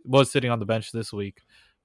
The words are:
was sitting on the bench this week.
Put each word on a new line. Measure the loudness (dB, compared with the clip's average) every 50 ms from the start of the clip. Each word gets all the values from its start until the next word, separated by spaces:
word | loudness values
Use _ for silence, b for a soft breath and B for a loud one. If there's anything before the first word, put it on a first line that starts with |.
| -2
was | 2 4 4 6 4
sitting | 2 0 0 0
on | -2 -2
the | 0
bench | -2 -2 -2 -4 -6
this | -8 -8 -8 -8
week. | -8 -8 -8 -8 -10 _ _ b b b b b b b